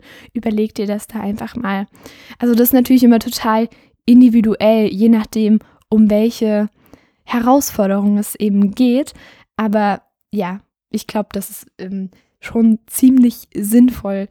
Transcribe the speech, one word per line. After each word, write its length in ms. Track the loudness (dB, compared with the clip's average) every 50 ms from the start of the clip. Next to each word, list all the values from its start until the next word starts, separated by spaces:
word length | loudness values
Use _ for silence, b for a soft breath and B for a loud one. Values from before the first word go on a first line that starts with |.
| -12 B B B B B
Überleg 420 | B -8 -6 -4 -4 -4 -4 -4 -6
dir 120 | -8 -6
das 220 | -6 -6 -8 -10 -12
da 120 | -12 -10
einfach 360 | -8 -8 -8 -8 -10 -12 -10
mal. 300 | -8 -6 -6 -6 -6 -8 -10 B B B B B B B B B B
Also 160 | -2 0 2
das 140 | 2 2 2
ist 60 | 2
natürlich 300 | 2 4 4 4 4 6
immer 140 | 4 4 4
total 500 | 0 -4 -8 -6 -4 -2 -2 -2 -2 -4 b b b b b b _ 4
individuell, 800 | 6 6 6 6 6 4 2 0 0 0 2 2 2 2 0 -2
je 200 | -2 0 2 2
nachdem, 480 | 2 2 0 -4 -4 -2 0 2 0 0 -2 b b b b -2
um 180 | 2 2 4 4
welche 600 | 2 2 0 -2 -2 -4 -4 -2 -2 -2 -4 -6 _ b b b b b b b b b b
Herausforderung 920 | b -6 -2 0 2 2 2 0 -2 -4 -4 -2 -2 -2 -2 0 0 -2
es 180 | -2 -4 -6 -8
eben 360 | -6 -4 -2 0 0 0 0
geht. 400 | 0 0 0 0 0 -2 -4 -6 -10 b b b b b b b b
Aber 440 | -6 -4 -2 -2 -2 -2 -2 -4 -6 _ _ _ _ _ _
ja, 300 | -8 -8 -6 -8 -10 -12 _ _ _ _ _ _
ich 160 | -10 -10 -10
glaub, 280 | -8 -8 -8 -8 -8 -8
das 160 | -12 -12 -12
ist, 160 | -16 -20 -20 _ _ -16
ähm, 320 | -14 -10 -10 -10 -10 -12 _ _ _ _ _ _
schon 380 | -12 -6 -2 0 2 2 2 0 _
ziemlich 600 | -10 -2 2 2 4 4 4 4 2 0 -4 -14 _ -12
sinnvoll, 760 | -10 -4 2 4 4 4 4 2 -2 -8 -8 -8 -8 -8 -10